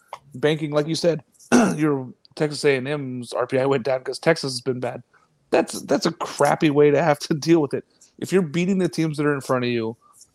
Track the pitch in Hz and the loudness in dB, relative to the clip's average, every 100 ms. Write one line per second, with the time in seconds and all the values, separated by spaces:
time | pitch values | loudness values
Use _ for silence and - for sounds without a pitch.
0 | _ - _ 127 147 156 156 147 151 151 | _ -20 _ -2 0 0 0 0 0 0
1 | 175 156 - _ - 247 202 160 151 139 | 2 0 -4 _ 2 4 4 2 0 0
2 | 127 - _ - 151 143 147 135 131 151 | -4 -14 _ -4 -4 0 2 2 0 -6
3 | 135 127 120 - 123 131 135 135 123 131 | -6 -8 -6 -4 -2 0 2 0 0 -2
4 | 131 127 165 160 139 127 131 123 123 131 | -4 -2 0 0 -2 -6 -6 -4 -6 -8
5 | - _ _ _ - - - - - 208 | -16 _ _ _ -2 0 0 -4 -2 0
6 | 175 - - - 143 151 156 143 147 143 | -2 -4 -6 0 2 2 2 4 4 4
7 | 165 147 - 160 151 170 143 131 - _ | 2 0 -2 -2 2 2 2 -4 -8 _
8 | _ - - 185 165 156 180 190 175 - | _ -12 -2 0 0 -2 0 0 0 -2
9 | 160 147 147 143 - 127 123 120 113 117 | -4 0 -2 -2 -2 -2 0 -2 -4 -8
10 | _ - _ | _ -20 _